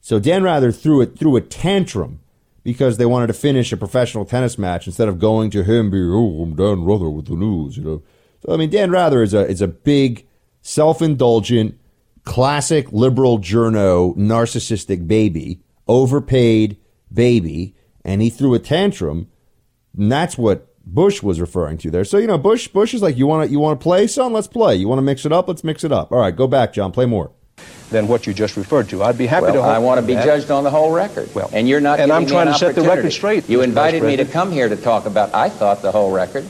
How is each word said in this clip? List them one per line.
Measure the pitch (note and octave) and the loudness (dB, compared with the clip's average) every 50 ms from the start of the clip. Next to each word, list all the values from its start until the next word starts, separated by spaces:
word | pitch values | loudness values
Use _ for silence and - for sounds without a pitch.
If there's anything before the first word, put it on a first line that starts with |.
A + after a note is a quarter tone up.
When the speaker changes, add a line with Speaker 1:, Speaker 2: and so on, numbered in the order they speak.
Speaker 1:
so | _ - A2+ G#2+ | _ -2 -2 0
Dan | G2+ C#3 F3 F#3+ F#3+ | 2 2 0 2 2
Rather | F#3 E3 D3 C3 A#2+ | 2 2 2 2 0
threw | A2+ - - D#3 D#3 C#3 | 0 0 0 2 4 4
it, | A#2+ - - - | 2 0 -2 -2
threw | D#3 D#3 C3+ | 0 2 2
a | A2+ | 2
tantrum | - - - - - F3 G3 G3 F3+ - - G#2 E2 B1 D2 - _ _ _ _ _ _ _ _ _ | 0 -2 -12 -6 -2 0 0 0 0 -2 -4 -6 -8 -8 -10 -18 _ _ _ _ _ _ _ _ _
because | A#2+ A#2+ - C#3 C3 A#2 G#2 | -8 -2 0 0 0 2 2
they | B2 | 2
wanted | A#2 B2 B2 A#2+ A2+ | 2 2 2 0 -2
to | G#2 | -2
finish | - - D3 C#3 C3 A#2+ - | -2 0 0 2 2 0 -2
a | - F#2 | -4 -8
professional | - - - C3 B2 A#2+ - A2 G2+ | -8 -4 -2 -2 -2 -2 -4 -8 -8
tennis | - - B2 B2+ A#2+ - - | -4 -2 -2 -2 -2 -4 -4
match | G2+ F2+ F2 E2+ - - | -4 -4 -4 -6 -8 -10
instead | F2 - A#2 A2 | -4 -2 -2 -2
of | F#2+ E2+ | 0 0
going | F#2 G#2+ A2 A2 A2 G#2+ | 0 2 2 2 0 -2
to | G2 G2+ F#2 | -2 -2 0
him, | G2 A2+ A#2+ A2 G2+ | 2 2 2 2 0
be, | F#2+ F#2+ | 0 0
"Oh, | F2+ E2+ F2+ G#2+ A#2 G#2+ E2 D2+ | 0 0 2 2 0 0 -2 -4
I'm | E2+ E2 D#2 | -6 -6 -2
Dan | D2 F#2 G#2 G#2 F2+ E2+ | 0 0 0 0 0 0
Rather | F2 G#2 G#2+ F2+ D#2+ | 0 0 0 0 -4
with | D2+ D2+ D2 - | -6 -6 -8 -8
the | - | -6
news," | D#2+ F#2+ A2 G2+ E2 D2+ C#2 - - | -4 -2 -2 -2 -2 -4 -6 -8 -10
you | - | -8
know. | D#2 D#2 D2+ - _ _ _ _ _ _ _ _ | -8 -8 -10 -10 _ _ _ _ _ _ _ _
So, | - E3+ | -4 -2
I | D#3+ | -2
mean, | D#3+ D#3 | -2 0
Dan | D#3+ G#3 G#3 F3+ | 0 0 0 2
Rather | F3 F#3 F3+ D#3+ C#3+ B2 A2+ | 2 2 2 4 4 4 2
is | G2+ G2 | 2 2
a, | G#2 G2 - | 2 2 0
is | F#2+ F2+ | 0 -2
a | G#2 F#2 | -2 -4
big, | E2+ - _ D3 D3 C#3+ C#3 C3 A#2 - _ _ _ _ _ _ _ _ | -4 -4 _ 2 2 4 2 2 0 -4 _ _ _ _ _ _ _ _
self-indulgent, | _ - - - D3+ D#3 D#3 D#3 E3 D#3+ D3+ B2+ B2+ A#2+ A#2 A2+ G2 F#2 A#2+ A#2 A2 A2+ - _ _ _ _ _ _ _ _ _ _ | _ -8 -2 2 2 2 2 2 0 0 2 2 4 4 4 2 2 2 0 0 0 0 -4 _ _ _ _ _ _ _ _ _ _
classic | - - - B2+ C3+ D3 D3 C#3 - E3 D3+ C3+ C3 | -8 -2 0 0 0 0 -2 -2 0 0 0 0 -2
liberal | - G#2 A#2+ C3+ C3 A#2 C3+ B2+ A#2 A2 | 0 2 2 2 2 4 4 2 2 2
journo, | G2 E2+ G2+ A#2 A#2 A2+ A2 G#2+ G2+ F#2+ F2+ F2+ F2+ F2+ - - | -2 0 0 2 2 2 2 2 2 4 4 4 2 0 0 0
narcissistic | G2+ G#2 A2+ A2+ A#2 A2+ - A#2+ - - A#2 G2+ - - G2+ F2 F2 E2 | 0 0 2 2 0 0 -2 -6 -6 -4 -6 -6 -4 -6 -6 -6 -2 0
baby, | G#2+ A2 G#2+ G#2 E2 D#2+ C2+ C2 F2 - _ _ _ _ _ - | 2 2 2 2 0 -2 -8 -8 -12 -12 _ _ _ _ _ 0
overpaid | A2 B2+ C3 C3 C3 C#3+ C3+ - C3 C3 A#2+ A#2 A2+ A2 A2 G#2 G2+ - _ _ _ _ _ _ - | 2 2 2 2 0 -2 -2 0 2 2 4 4 4 4 2 0 -2 -8 _ _ _ _ _ _ -2
baby, | - A#2 B2 A#2+ A2+ F2 D#2+ D2 D#2 F2 G2+ _ _ _ _ _ _ _ | 0 2 4 2 2 0 -2 -6 -8 -10 -10 _ _ _ _ _ _ _
and | - F#2+ G2 | -4 -2 0
he | A2 A#2 | 0 -2
threw | - - C3+ C3+ B2 | -2 0 0 2 2
a | A2+ | 0
tantrum, | - - C#3+ E3+ G3 G3+ - - F#2+ D#2 D2 E2+ - - _ _ _ _ _ _ _ _ _ _ _ _ _ - | 0 -2 -2 0 0 0 -2 -4 -6 -6 -6 -6 -10 -12 _ _ _ _ _ _ _ _ _ _ _ _ _ -2
and | G2+ G#2 | 0 0
that's | B2+ D3 E3+ - - - | 2 0 0 -2 -4 -2
what | A#2+ G#2+ F#2+ - - _ _ _ _ | 0 0 0 0 -4 _ _ _ _
Bush | - E2+ G#2 F3 G3+ G3+ G3+ - | -6 -2 2 2 2 0 0 -2
was | G2+ F2+ D#2+ | -4 -2 -2
referring | F2 E2 - F#2 E2 D2 D#2 D#2+ | -4 -6 -4 -4 -4 -4 -6 -8
to | - E2 | -8 -4
there. | D#2 F2+ G2+ | -2 -2 -2
So, | - - G3+ | 0 0 0
you | G3 A3+ | 0 2
know, | G3 D#3 | -2 0
Bush, | C3+ G3 A3 - - - | 2 0 0 0 -2 -4
Bush | _ F#3+ G#3 A#3 - | _ 0 0 0 -2
is | A#3+ | -2
like, | G3+ F3 C3 A#2+ | -2 -2 0 2
"You | C3+ C#3+ | 0 2
wanna, | D#3 D#3 D#3 | 2 0 0
you | A2 C3+ C#3+ | 0 0 0
wanna | D3 D#3 D3+ C3 | 0 0 -2 -2
play, | - D#3+ F3 F#3 G#3 A#3 | 0 0 2 2 2 0
son? | - C#4 B3+ B3 A3+ | 0 -2 -2 0 0
Let's | A3 G#3+ - | -4 -4 -4
play. | _ A#3+ A3 F#3 A#2 | _ 0 2 2 2
You | F#2 F#2+ G2+ | 2 0 0
wanna | B2+ C3+ | 0 0
mix | C3+ C#3 C#3 C3 - | 0 0 -2 -2 -2
it | D3+ | 0
up? | D#3 F3 F#3 F3+ | 0 0 0 -2
Let's | F3+ D#3 - | -6 -6 -6
mix | D#3+ D3+ - - | -8 -8 -6 -4
it | D#3+ C#3 | -2 -2
up. | G2+ D#2 - | -2 -2 0
All | - B2+ | 0 0
right, | A2+ F#2+ F2 | 2 0 0
go | - C3 C3 | 0 0 2
back, | B2+ C#3 A#2+ - - | 2 2 0 0 -2
John, | - G2 F#2+ | -4 -6 -4
play | F2 - B2+ | -2 -2 0
more." | B2 A#2+ G2+ D#2+ - _ _ _ _ _ - - - - - - - | 0 0 -2 -4 -6 _ _ _ _ _ -20 -20 -20 -20 -20 -16 -4
Speaker 2:
Than | - A2 G#2 G#2 | -2 -2 0 0
what | A#2+ A2 - | 0 -2 -2
you | - G2+ | -6 -4
just | F#2+ G#2+ G2+ - - | -4 -4 -4 -4 -8
referred | F#2+ - D#3 C#3+ A2+ G2 | -6 0 0 0 0 0
to. | - F#2 F#2+ | -4 -2 0
I'd | A2+ B2 A#2 | 0 0 0
be | C3 A#2+ | 0 0
happy | C#3+ F3 F3+ | 0 2 2
Speaker 3:
Well, | F#3 G3 | 2 2
Speaker 2:
to | C3+ | 2
Speaker 3:
I | B2 A2 G#2+ A2+ | 2 2 2 2
wanna | A#2 B2+ B2+ B2 | 2 2 2 2
be | A#2+ A2 B2+ | 2 0 0
Speaker 2:
that. | A#2 A#2 | 0 2
Speaker 3:
judged | C#3+ D3+ D3+ C#3+ D3 | 2 2 2 0 -2
on | D3 C#3 C#3+ | -2 0 0
the | C#3+ | 0
whole | C#3 D3+ D#3 D#3+ | 2 2 2 2
record. | D#3+ E3+ F#3+ G#3 - - - - - | 2 0 -2 -4 -6 -10 -10 -8 -6
Speaker 2:
Well, | G#2+ F#2+ - - | -8 -8 -4 -4
Speaker 3:
And | G#2+ A2+ B2+ | -2 0 2
you're | C3+ D3 | 2 2
not | C#3+ C#3+ D3 D3 | 2 2 2 2
Speaker 2:
and | C#3+ C#3 | 2 2
I'm | D3+ E3 E3 | 2 2 0
Speaker 3:
giving | C3+ C#3+ | 0 0
me | F3 | 2
Speaker 2:
trying | E3+ D#3 | 2 2
Speaker 3:
an | D3 | 0
Speaker 2:
to | D3 | 2
set | F3+ E3+ C3+ | 0 0 0
the | D#3 | 2
record | D#3+ E3+ F3+ - - | 2 2 2 2 0
Speaker 3:
opportunity. | E3 - | -2 -4
Speaker 2:
straight, | - - G3+ G#3+ F#3+ - - | -2 -2 -2 -2 -2 -2 0
Speaker 3:
You | A2+ B2 | 0 2
Speaker 2:
Mister | C3 B2 A2+ | 2 2 2
Vice | C3 D3 D#3+ D#3+ | 2 2 2 0
Speaker 3:
invited | E3 - | 0 0
me | - C#3+ | 0 0
to | C3+ C3+ | 0 -2
Speaker 2:
President. | C3 - | -2 -2
Speaker 3:
come | E3 F3+ G3 | -4 -2 -2
here | F3 D3 B2 A2 | 0 0 0 0
to | G#2 | -2
talk | G2+ - B2 A2+ G#2 - | -2 0 0 0 0 0
about, | A2 G2+ G#2+ G#2 G2 - | -2 0 0 0 0 0
I | - B2+ F#3+ | 0 0 0
thought, | G#3 - G#2+ G2+ G2+ - - | -2 0 0 0 0 0 0
the | - | 0
whole | F#2 G#2+ G2+ F#2+ | 0 2 2 2
record. | F#2+ F#2 F2+ F2 - C#3 D3+ F#3+ | 0 -2 -2 -2 -6 -10 -10 -10